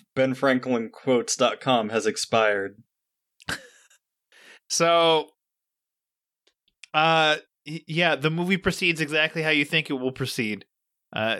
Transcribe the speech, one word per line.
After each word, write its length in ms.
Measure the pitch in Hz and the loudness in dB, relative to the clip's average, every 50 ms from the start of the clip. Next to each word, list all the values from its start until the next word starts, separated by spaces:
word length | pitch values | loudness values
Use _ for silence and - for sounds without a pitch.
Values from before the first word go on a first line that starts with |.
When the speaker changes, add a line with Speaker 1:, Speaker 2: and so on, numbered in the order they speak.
| - _ - | -20 _ -2
Speaker 1:
Ben 180 | 131 131 131 | 0 0 0
Franklin 560 | 127 - 139 135 127 127 - 127 123 117 113 110 | 0 0 0 2 2 0 0 -2 -2 -2 -4 -6
quotes 460 | - - - 131 127 117 113 - - | -12 -6 -2 0 0 0 0 -2 0
dot 240 | - 123 110 107 - | 0 0 0 0 -2
com 300 | - 139 127 117 107 104 | 0 0 2 2 0 0
has 160 | 113 110 101 | -2 -2 -2
expired." 720 | 110 104 - - - 117 110 110 107 104 98 98 98 101 - - _ _ _ _ _ _ _ _ _ _ _ - - | -2 -4 -4 -4 -2 0 2 2 2 0 0 -4 -6 -10 -16 -20 _ _ _ _ _ _ _ _ _ _ _ -12 -12
Speaker 2:
<laughs> 80 | - - - - _ _ _ _ _ _ _ _ _ _ _ _ _ _ - - - - _ - | -12 -12 -12 -20 _ _ _ _ _ _ _ _ _ _ _ _ _ _ -20 -20 -20 -20 _ -6
So, 600 | - - 170 170 170 170 165 165 160 156 151 - _ _ _ _ _ _ _ _ _ _ _ _ _ _ _ _ _ _ _ _ _ _ _ _ _ _ _ _ _ _ - - - | -2 0 2 4 4 4 4 4 4 2 0 -4 _ _ _ _ _ _ _ _ _ _ _ _ _ _ _ _ _ _ _ _ _ _ _ _ _ _ _ _ _ _ -10 -2 0
uh, 420 | 156 160 160 160 160 156 151 156 156 - _ _ _ - | 2 4 4 4 4 4 2 2 0 -4 _ _ _ -14
y-, 140 | 147 160 165 - | -14 -14 -12 -10
yeah, 300 | - 156 170 175 165 147 | -6 -2 0 2 2 2
the 140 | 135 147 160 | 0 -2 -2
movie 260 | 160 170 175 185 196 | -2 -2 -2 0 0
proceeds 440 | 180 - 185 170 - 185 170 165 156 | 0 0 -2 -2 -2 -2 -2 -2 -2
exactly 420 | 156 143 156 151 156 156 - 165 | -4 -2 0 0 0 0 -2 -2
how 80 | 156 156 | -2 0
you 140 | 156 147 143 | 0 0 0
think 260 | - 170 156 156 - | 0 -2 -2 -2 -2
it 40 | 143 | -4
will 180 | 127 127 127 | -4 -4 -4
proceed. 520 | 127 - 135 123 - 131 113 107 104 95 - _ _ _ _ _ _ _ _ - - | -4 -4 -6 -6 -4 -4 -4 -4 -6 -8 -12 _ _ _ _ _ _ _ _ -10 -6
Uh, 240 | 110 110 113 107 | -4 -2 -2 -4